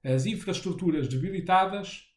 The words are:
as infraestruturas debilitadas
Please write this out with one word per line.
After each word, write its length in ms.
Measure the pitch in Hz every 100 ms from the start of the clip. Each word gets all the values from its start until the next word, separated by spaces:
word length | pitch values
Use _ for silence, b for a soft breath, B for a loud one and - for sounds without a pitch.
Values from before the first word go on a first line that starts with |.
as 220 | 135 131 135
infraestruturas 800 | 196 - - 185 165 180 151 123
debilitadas 960 | 131 180 190 - 185 190 202 196 - -